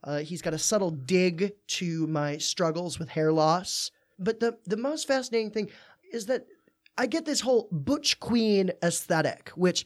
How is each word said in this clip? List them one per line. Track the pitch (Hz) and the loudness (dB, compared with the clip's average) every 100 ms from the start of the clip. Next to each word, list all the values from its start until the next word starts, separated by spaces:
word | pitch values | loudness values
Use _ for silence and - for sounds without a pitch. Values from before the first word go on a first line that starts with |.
Uh, | - 147 | -6 -6
he's | 156 170 | -6 -6
got | 175 | -4
a | 156 | -2
subtle | - 214 185 | 0 2 0
dig | 156 127 185 180 165 196 - - | -2 2 4 4 2 -4 -4 -8
to | - 175 165 160 | -4 -2 -2 0
my | 151 147 147 | 0 -2 -2
struggles | - - 165 160 175 139 | -4 0 0 0 -4 -6
with | 160 | -6
hair | - 156 | 0 2
loss. | 160 156 175 190 - - _ _ - | 4 4 2 0 -6 -6 _ _ -6
But | 185 226 | -4 0
the, | 233 226 - | -2 -2 -6
the | 208 | -2
most | 262 311 - | -2 -2 0
fascinating | 269 247 226 214 | 0 0 -2 -2
thing | 214 208 - - _ - | -4 -6 -8 -20 _ -10
is | 233 202 | -8 -2
that | 254 - - _ _ _ - | -2 -4 -20 _ _ _ -4
I | 240 | -2
get | 320 320 | -2 -2
this | 285 | -2
whole | 233 240 202 | 2 2 2
butch | 160 135 294 - - | -4 0 0 0 -2
queen | - 240 220 202 190 - | 0 2 4 4 2 2
aesthetic, | 175 170 - 165 156 - - - | 0 0 0 0 0 -2 -10 0
which | 180 170 | 2 2